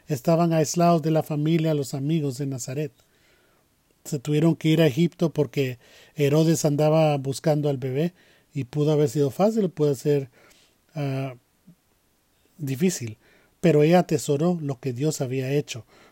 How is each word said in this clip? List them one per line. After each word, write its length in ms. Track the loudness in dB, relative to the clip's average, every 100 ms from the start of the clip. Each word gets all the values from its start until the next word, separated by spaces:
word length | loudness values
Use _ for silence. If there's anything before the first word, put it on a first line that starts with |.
| -8
Estaban 460 | -4 0 2 2
aislados 480 | 2 0 2 4 4
de 100 | 2
la 120 | 0
familia, 500 | 0 -2 0 2 0
los 220 | -2 -4
amigos 420 | -6 -2 -2 -2 -4
de 100 | -6
Nazaret. 460 | -8 -8 -8 -8 _ _ _ _ _ _ _ _ _ _ _
Se 140 | -10 -8
tuvieron 380 | -2 2 2 2
que 120 | 2
ir 140 | 4
a 40 | 4
Egipto 460 | 2 0 0 -2
porque 460 | -2 -2 -2 -4 -6 _ -20 _
Herodes 520 | -2 2 2 2 2 0
andaba 500 | 2 2 4 2 0
buscando 540 | -4 -4 -2 0 0
al 80 | -2
bebé 340 | -4 -2 -4 -6 _ _ _
y 120 | -10
pudo 280 | -6 -2 2
haber 160 | 2 2
sido 220 | 0 0
fácil, 400 | 0 0 0 -2
puede 240 | 0 -2
ser, 360 | 0 0 0 -2 _ _ _ _ _ _
ah, 400 | -8 -6 -6 -8 -12 _ _ _ _ _ _ _ _ _ _ _ -10
difícil. 580 | -8 -2 -2 -2 -8 -12 _ _ _ _
Pero 220 | 4 4
ella 160 | 6 4
atesoró 600 | 4 -2 -2 0 0 -2
lo 180 | -4 -6
que 120 | -8
Dios 280 | -4 -4 -4
había 320 | -4 -4 -2
hecho, 320 | -2 -2 -8 -16 _ _